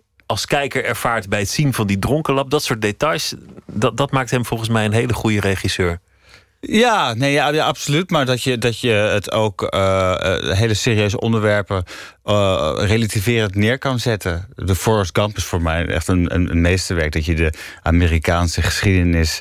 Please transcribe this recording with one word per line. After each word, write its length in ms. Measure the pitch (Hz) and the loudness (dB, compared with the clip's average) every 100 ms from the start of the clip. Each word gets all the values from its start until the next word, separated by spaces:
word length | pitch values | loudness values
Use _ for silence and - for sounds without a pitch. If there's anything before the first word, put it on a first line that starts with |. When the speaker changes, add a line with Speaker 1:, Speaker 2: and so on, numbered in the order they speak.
| _ _ - | _ _ -8
Speaker 1:
als 200 | 110 - | -6 -2
kijker 380 | 143 139 131 | 0 0 -2
ervaart 440 | 113 120 127 117 101 | -2 -2 -2 -2 -2
bij 100 | 104 | -2
het 120 | 101 | -2
zien 240 | - 143 | 0 0
van 120 | 120 101 | 0 0
die 120 | 98 | 0
dronkenlap. 520 | - 151 147 135 135 | 0 0 0 -2 0
Dat 120 | 147 | -2
soort 180 | - 113 | -2 -2
details, 520 | 104 101 151 170 - - - - - | -2 0 -2 -2 -4 -8 -16 -20 -10
dat, 300 | 104 113 110 | -2 -2 0
dat 140 | 139 | 0
maakt 200 | 135 123 | 0 0
hem 140 | 127 | -2
volgens 240 | 117 113 113 | -2 -4 0
mij 160 | 113 | 0
een 80 | 107 | 2
hele 200 | 113 120 | 2 0
goede 260 | 113 113 104 | 0 0 2
regisseur. 600 | 98 95 - - 87 85 _ _ _ - _ _ | 0 0 -2 0 -2 -2 _ _ _ -20 _ _
Speaker 2:
Ja, 540 | - 214 240 208 135 | -2 2 4 2 0
nee, 180 | 113 139 | 0 0
ja, 160 | 143 143 | 2 2
ja, 160 | 151 131 | 2 0
absoluut. 440 | 151 - 147 190 | -2 -2 -2 0
Maar 160 | 160 127 | 0 0
dat 160 | 123 | 0
je, 160 | 131 120 | 0 0
dat 220 | 120 113 | 0 0
je 100 | 123 | 0
het 420 | 107 104 98 - | 2 2 0 0
ook, 300 | 110 110 - | 0 0 -2
eh, 500 | - 95 95 95 92 92 90 87 65 | -2 0 2 2 2 0 0 -2 0
eh, 60 | 95 | 0
hele 160 | 113 | 0
serieuze 460 | 104 127 107 104 101 | 0 0 2 0 0
onderwerpen, 640 | 113 113 104 104 95 95 87 - - - | 0 2 2 0 0 -4 -4 -12 -18 -14
eh, 480 | - 104 98 82 76 57 | -2 2 2 2 0 0
relativerend 800 | 92 113 107 113 123 117 104 | 0 0 0 -2 0 0 0
neer 240 | 98 107 131 | 0 0 0
kan 200 | 139 123 | -2 -2
zetten. 500 | 123 107 92 85 95 | -2 -2 -2 -4 -8
De 200 | - 90 | -8 -2
Forrest 440 | 92 - 110 92 - | 0 2 2 2 0
Gump 180 | 104 104 | -2 -2
is 80 | |
voor 180 | - 90 | -4 -2
mij 240 | 85 82 82 | 0 -2 -2
echt 220 | 85 - | -2 0
een, 260 | 90 87 | 0 2
een, 160 | 90 87 | 0 0
een 100 | 85 | 2
meesterwerk. 520 | 85 92 - 85 78 | 2 2 0 -2 0
Dat 120 | 82 | -2
je 100 | 78 | 0
de 180 | 80 78 - - - | 0 0 -2 -14 -6
Amerikaanse 800 | - 85 85 82 - 87 85 - | 2 4 4 2 2 0 0 0
geschiedenis 800 | 80 - 101 92 87 82 80 - | -2 0 2 4 4 2 0 -2